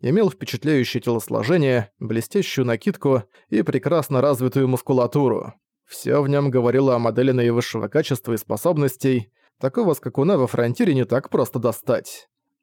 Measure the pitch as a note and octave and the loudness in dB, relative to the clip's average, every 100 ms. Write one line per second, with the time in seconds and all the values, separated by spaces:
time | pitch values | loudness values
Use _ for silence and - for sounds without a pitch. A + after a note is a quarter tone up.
0 | A#2+ F#3+ G3 - - - D3+ D3 A#2 A#2+ | 0 2 0 -2 -8 -6 0 0 0 -2
1 | A#2+ A#2 - A#2 A2 F3+ C#3 B2 G#2+ _ | -2 -4 -2 -4 0 2 2 0 -2 _
2 | A2+ A2+ - G3+ F#3 - B2 A#2 - - | -6 -4 -2 -2 -2 -2 -2 -2 -2 -2
3 | C#3+ C3 - _ _ A3 E3 C3 C#3+ E3 | 0 0 -2 _ _ -2 0 -2 0 0
4 | - C3+ C#3 B2+ B2+ C#3 C3 B2+ - B2 | 0 0 2 2 0 0 0 0 0 0
5 | A#2+ C#3+ C3+ A2 - - _ _ _ - | 2 2 0 0 -6 -14 _ _ _ -10
6 | - C3+ C#3 C#3+ C#3+ B2+ A#2+ B2+ C3+ A#2+ | -2 0 2 0 2 2 2 4 2 2
7 | A#2 A2+ C3+ B2+ A#2+ A#2 A#2+ A2+ G#2+ D3+ | 0 2 2 2 2 0 -2 -6 -2 -2
8 | D#3+ B2+ - A2+ - G#2+ E3 D#3 C#3 - | -2 -4 -4 -6 -4 -4 0 0 -2 0
9 | C#3 B2+ G#2+ _ _ _ C3 A#3+ G#3 D3 | 0 0 -2 _ _ _ -4 0 0 0
10 | - - D3+ F#3 B2 B2 A#2 B2 A3+ C3+ | -4 -2 2 2 2 0 0 0 2 2
11 | A#2 B2 - - B2 B2+ A2+ A2 - A#2 | 0 -2 0 -2 0 0 -2 -2 -2 -2
12 | - - - _ _ _ | -4 -16 -20 _ _ _